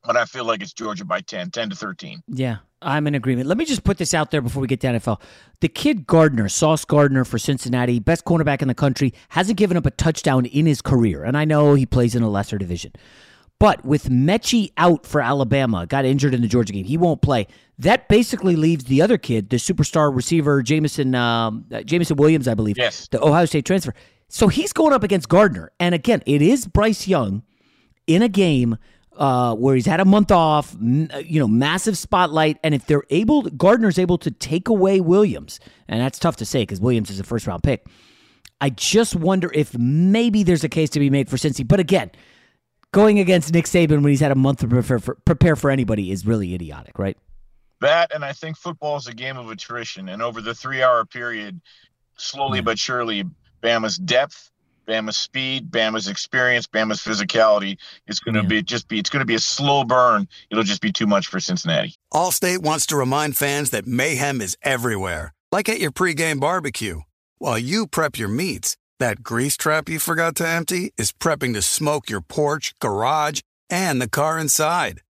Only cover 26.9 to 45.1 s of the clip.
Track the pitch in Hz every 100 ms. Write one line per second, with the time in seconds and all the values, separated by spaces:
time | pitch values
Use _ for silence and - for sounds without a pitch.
26.9 | 214 - 180 107 98 - _ _ _ _
27.9 | _ - 190 233 190 185 139 120 110 -
28.9 | _ _ - 139 127 123 110 127 131 120
29.9 | 160 190 202 208 185 160 151 143 - 113
30.9 | 135 160 143 165 156 123 113 139 180 220
31.9 | 190 - 196 175 156 156 151 160 147 -
32.9 | 147 - 156 220 294 - 135 180 233 220
33.9 | 175 180 180 - 117 - 160 190 214 190
34.9 | 196 165 185 214 78 71 - - _ -
35.9 | 110 127 - 170 - 107 139 104 95 113
36.9 | 120 104 98 95 117 - 90 - 127 -
37.9 | _ _ _ _ _ - _ 143 113 -
38.9 | 202 233 175 165 190 175 151 147 120 120
39.9 | 147 180 214 233 214 180 170 151 - 156
40.9 | 151 143 139 131 127 156 127 120 196 165
41.9 | 185 101 _ _ _ _ _ _ _ _
42.9 | 190 214 208 185 180 151 170 165 175 165
43.9 | 151 143 139 147 131 131 135 117 123 110
44.9 | 123 110